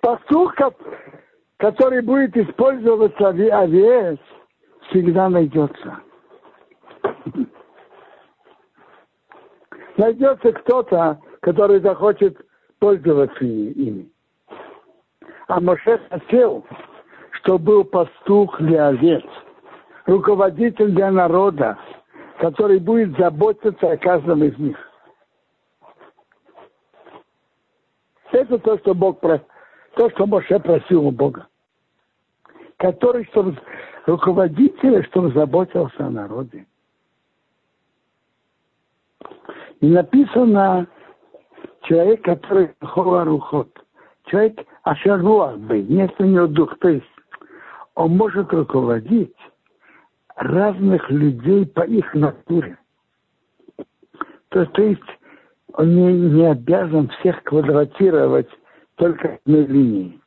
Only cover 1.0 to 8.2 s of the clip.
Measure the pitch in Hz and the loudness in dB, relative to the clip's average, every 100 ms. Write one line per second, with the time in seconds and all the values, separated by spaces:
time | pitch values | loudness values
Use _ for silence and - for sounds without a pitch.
1 | - - _ _ _ _ 208 208 262 254 | -20 -20 _ _ _ _ -4 2 0 2
2 | 233 269 262 233 208 - 262 262 226 220 | 0 0 0 0 -2 0 0 2 0 2
3 | 214 - 196 175 214 208 185 170 208 247 | 2 2 0 2 2 2 2 4 4 4
4 | 190 147 _ - _ _ _ _ - 185 | 0 -6 _ -20 _ _ _ _ -4 0
5 | 175 175 190 180 156 143 147 - - - | 2 2 2 2 0 0 -4 -6 -18 -18
6 | - _ _ _ _ _ _ _ _ - | -20 _ _ _ _ _ _ _ _ -10
7 | - - - - - _ _ _ _ _ | -10 -10 -14 -10 -10 _ _ _ _ _
8 | _ _ | _ _